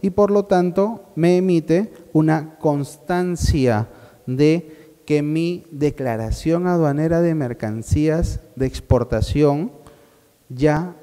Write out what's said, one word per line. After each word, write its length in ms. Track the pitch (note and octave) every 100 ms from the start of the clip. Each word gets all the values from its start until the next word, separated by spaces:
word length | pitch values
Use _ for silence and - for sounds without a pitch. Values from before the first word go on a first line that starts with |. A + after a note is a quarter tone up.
y 80 | G3
por 220 | F#3 G3+
lo 140 | G3+ G3+
tanto 600 | F3+ F3+ E3+ G3+ A#3 - -
me 220 | E3 F3+
emite 560 | F#3 E3+ D#3+ E3 G#3+ - -
una 460 | D#3 D#3 D#3 D#3 -
constancia 1300 | D#3 C#3+ C#3 - - F3 F3+ F3 - D#3 B2+ G#2+ A2 - - - -
de 640 | B2+ D3 E3 E3+ - - _ -
que 160 | D3+
mi 440 | D3 D#3+ E3+ F3 -
declaración 960 | C#3+ D3 C#3 C3 A2 A2+ A#2 D#3 E3+ F3+
aduanera 540 | F3 D#3 C#3+ D#3+ E3
de 140 | E3+ D#3+
mercancías 1040 | C3 A#2+ A2 A2 A2+ - D#3 D#3 - - - -
de 80 | C3
exportación 1040 | - - B2+ A#2+ A2+ - D3 D3 C#3+ G#3 - - - _ _ _ _ _
ya 460 | B2+ D3+ D3+ F3+ -